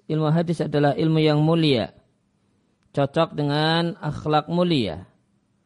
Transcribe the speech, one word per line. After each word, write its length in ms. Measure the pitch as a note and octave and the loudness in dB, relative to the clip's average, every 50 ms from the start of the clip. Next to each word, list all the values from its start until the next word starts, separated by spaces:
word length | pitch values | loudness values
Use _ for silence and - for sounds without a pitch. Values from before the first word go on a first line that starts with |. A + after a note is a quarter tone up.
| _ | _
ilmu 240 | - D#3 D#3 D#3 D3 | -4 -2 -2 0 0
hadis 320 | D#3 E3+ E3+ E3+ E3 - | 0 0 0 -2 -2 -4
adalah 320 | D3+ D3+ D3+ D3 D3 C#3+ C3+ | -4 -2 0 2 2 2 2
ilmu 240 | - E3 D#3+ D#3+ | 0 0 2 2
yang 240 | D#3+ D#3 D3+ D3+ D3 | 2 2 4 2 2
mulia, 560 | D3+ D#3 E3 E3+ D#3+ D3+ C3 A2+ F#2+ - - - _ _ _ _ _ _ _ _ _ _ _ _ _ _ _ _ _ _ - | 2 2 2 2 2 2 2 0 -2 -4 -10 -18 _ _ _ _ _ _ _ _ _ _ _ _ _ _ _ _ _ _ -4
cocok 400 | D3 C#3 C3+ - D#3+ E3 - - | -2 -2 0 0 -2 -2 -2 -2
dengan 640 | D#3 D3 C#3+ C#3+ D3+ D#3 D#3+ E3 E3+ E3+ E3+ - | -4 -4 -2 0 0 0 0 0 0 0 -2 -4
akhlak 480 | - - D3 C#3 A2+ - D3+ D3+ D3+ C#3+ D#3+ E3 | -6 -8 -8 -8 -6 -4 0 0 0 0 0 0
mulia, 560 | F3 F3+ F3 E3 C3+ A2 F#2 D#2+ F2+ F#2 - _ _ _ _ _ _ _ _ _ _ _ | 0 0 2 2 0 0 -2 -6 -10 -14 -18 _ _ _ _ _ _ _ _ _ _ _